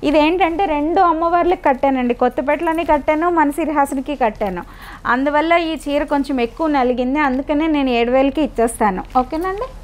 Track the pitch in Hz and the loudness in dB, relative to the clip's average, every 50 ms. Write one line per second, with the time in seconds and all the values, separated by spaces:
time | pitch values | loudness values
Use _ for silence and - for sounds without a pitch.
0 | - 285 285 302 294 311 339 370 381 330 330 311 392 381 311 294 294 311 349 392 | 0 2 4 4 4 4 4 2 2 0 0 0 0 0 0 -2 0 0 2 2
1 | 381 339 339 320 330 339 339 349 339 349 370 - - 311 277 - - 277 269 262 | 4 4 2 2 0 0 2 2 2 2 0 0 2 0 0 2 2 0 0 2
2 | 247 240 240 - 247 247 247 - 285 269 294 294 330 339 320 320 339 - 311 294 | 0 0 0 2 0 0 0 0 -2 0 -2 0 0 -2 -2 -2 0 2 0 0
3 | 285 - 311 311 320 349 349 330 302 285 277 - 330 285 311 302 277 277 302 269 | 2 0 0 0 2 0 2 2 2 2 0 -2 -2 -2 0 0 0 0 0 -6
4 | 254 - 190 - 254 226 208 - 220 202 180 180 - - - - - - - - | -4 -6 -4 -2 -2 -2 -2 -2 -4 -4 -4 -6 -10 -12 -16 -20 -20 -18 -20 -10
5 | - - 233 247 269 294 285 294 302 320 339 339 339 320 320 285 - 294 285 294 | -2 -2 0 0 0 0 0 0 2 4 2 2 2 0 -4 -6 -4 -2 -2 -2
6 | 302 294 302 285 277 - 285 262 240 233 - - 330 320 294 277 247 247 254 233 | 0 0 0 -2 0 0 0 -2 -2 -2 -2 -4 -2 0 2 2 2 2 0 0
7 | 247 247 262 302 302 277 254 262 277 - 311 285 311 330 311 294 277 262 247 233 | 0 -2 0 0 0 0 0 -2 -2 -2 0 0 0 0 0 0 0 0 2 0
8 | 233 233 247 262 269 277 269 - 302 247 - - 226 247 240 - 220 214 190 185 | 0 2 2 2 2 2 2 0 -2 -2 0 0 0 0 0 0 0 0 0 -2
9 | - - - 262 254 254 - 320 339 370 381 403 480 539 - - | -8 -4 -2 -2 -2 -2 -4 -4 -4 -4 -4 -4 -8 -10 -10 -16